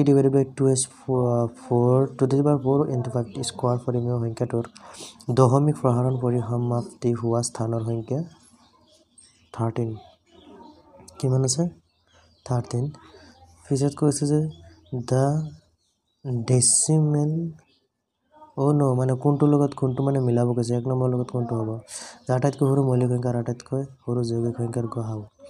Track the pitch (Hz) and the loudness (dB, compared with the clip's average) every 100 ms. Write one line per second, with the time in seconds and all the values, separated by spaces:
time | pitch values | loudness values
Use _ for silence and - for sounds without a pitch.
0 | 143 139 135 139 135 135 135 131 - - | 6 4 4 2 0 0 2 2 -2 -8
1 | - 127 123 120 117 - - 120 123 127 | -2 0 2 0 -2 -6 -2 2 4 4
2 | 135 131 131 135 143 147 131 139 147 127 | 2 0 0 2 2 2 2 2 2 -2
3 | 120 123 110 131 127 - 123 123 123 123 | -4 -4 -4 -6 -10 -2 -2 0 -2 -2
4 | 120 123 117 110 127 117 117 - - - | -2 -2 -4 -4 -4 -4 -6 -12 -20 -20
5 | - - - 120 127 135 151 147 131 120 | -20 -12 -2 4 6 6 2 2 0 2
6 | 127 131 123 120 107 120 120 120 120 - | 0 0 -2 -2 -2 -2 -2 -2 -4 -4
7 | 123 117 117 117 120 - 113 117 113 117 | -4 -2 0 -2 -2 -4 -4 -4 -4 -6
8 | 110 131 170 - _ _ _ _ _ _ | -4 -6 -6 -14 _ _ _ _ _ _
9 | _ _ _ _ _ - 117 113 113 110 | _ _ _ _ _ -6 -4 -2 -6 -8
10 | - _ _ - - - - - _ - | -16 _ _ -20 -20 -20 -20 -20 _ -20
11 | - - 131 131 131 131 170 - _ _ | -20 -6 -2 0 0 0 -2 -6 _ _
12 | _ _ _ _ - 123 117 120 139 - | _ _ _ _ -4 -4 -2 -4 -6 -8
13 | - - - - - - - 139 143 143 | -20 -20 -20 -20 -20 -20 -4 -2 0 0
14 | 151 139 147 151 156 - - - _ 127 | 0 0 0 0 0 -6 -20 -20 _ -8
15 | 120 127 139 156 156 156 _ _ _ _ | 0 2 2 0 -4 -10 _ _ _ _
16 | _ _ 139 120 113 127 120 - - 156 | _ _ -6 -4 2 2 4 2 2 2
17 | 151 147 151 160 165 156 _ _ _ _ | 2 2 0 -2 -6 -10 _ _ _ _
18 | _ _ _ - - - 139 147 139 127 | _ _ _ -20 -14 -2 2 4 4 2
19 | 131 131 147 143 147 147 143 - 131 127 | 0 2 2 4 4 6 2 0 -2 0
20 | 139 139 127 120 120 120 117 120 123 127 | 0 0 2 2 2 0 0 -2 -2 0
21 | 127 123 123 123 120 117 110 113 - - | 0 0 -2 -4 -2 -4 -4 -8 -12 -16
22 | - - - 127 143 135 139 139 135 123 | -16 -12 -4 0 0 0 2 2 2 2
23 | 123 123 123 120 117 120 - 135 139 - | 0 0 -2 -4 -4 -8 -8 -8 -8 -10
24 | - 120 117 117 117 117 117 120 117 117 | -6 -4 -2 -2 -2 -4 -4 -4 -6 -6
25 | 110 107 104 _ - | -6 -8 -12 _ -20